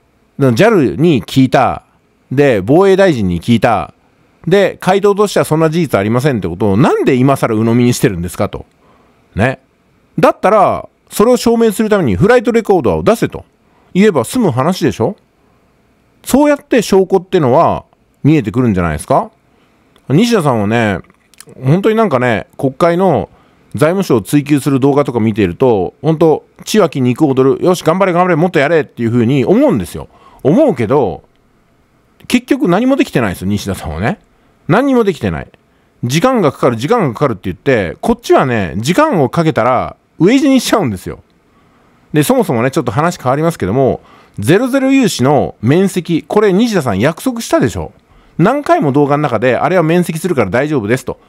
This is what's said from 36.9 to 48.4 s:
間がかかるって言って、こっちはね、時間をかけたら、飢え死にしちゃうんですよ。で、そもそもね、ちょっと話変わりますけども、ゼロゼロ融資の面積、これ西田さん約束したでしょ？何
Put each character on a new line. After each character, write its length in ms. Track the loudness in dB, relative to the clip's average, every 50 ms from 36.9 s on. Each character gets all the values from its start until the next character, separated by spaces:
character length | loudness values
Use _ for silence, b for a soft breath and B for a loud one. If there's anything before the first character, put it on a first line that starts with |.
間 100 | 0 0
が 140 | 0 -2 -2
か 60 | -2
か 80 | -2 -4
る 40 | -4
っ 20 |
て 60 | -4 -8
言 100 | -10 -10
っ 20 |
て、 400 | -6 -2 -2 0 0 -2 -4 -6 -4
こ 100 | -4 -2
っ 80 | -2 -2
ち 140 | 0 0 2
は 100 | 2 2
ね、 300 | 0 -2 -2 -4 -4 -6
時 180 | -6 -4 -2 0
間 280 | 0 0 0 2 0
を 80 | 0 0
か 120 | 0 -2 -2
け 100 | 0 0
た 80 | 0
ら、 340 | 0 0 0 -2 -2 -6 -10 _ _ _ _ 0
飢 120 | 2 2
え 60 | 2 2
死 100 | 2 2
に 100 | 2 0
し 80 | 0 0
ち 60 | -2
ゃ 40 | -2
う 80 | 0
ん 40 | -2
で 80 | -4 -6
す 80 | -10
よ。 160 | -12 -14 -14 _ _ _ _ _ _ b b b b b b b b b b b b
で、 100 | -2 0
そ 120 | 0 2 0
も 100 | 0 0
そ 80 | 0
も 100 | -2 -2
ね、 80 | -2 -2
ち 60 | -2
ょ 60 | -4
っ 20 | -4
と 80 | -4
話 260 | -2 -2 -2 -2 -4 -4
変 120 | -4 -2
わ 60 | -2
り 60 | 0
ま 80 | -2 -2
す 80 | -2 -2
け 60 | -4
ど 80 | -2
も、 280 | 0 0 0 0 -2 -4 b b b b b b b -4
ゼ 200 | 0 2 2 2
ロ 100 | 2 0
ゼ 120 | -2 0
ロ 120 | 0 2
融 160 | 2 2 0 0
資 140 | 0 0
の 320 | 0 2 2 0 0 -4 -6 _
面 260 | -2 0 2 2 0 0
積、 340 | -2 -4 -4 -4 -4 -4
こ 200 | -4 -2 0 0
れ 100 | 2 2
西 220 | 2 2 0 0 0
田 80 | -2
さ 80 | -2 -2
ん 80 | -2 0
約 240 | 0 -2 -2 -4
束 180 | -6 -6 -6 -6
し 80 | -4 -2
た 120 | -2 0
で 100 | 0 -2
し 60 | -4 -6
ょ？ 140 | -10 -12 -14 _ b b b b b b b
何 260 | 0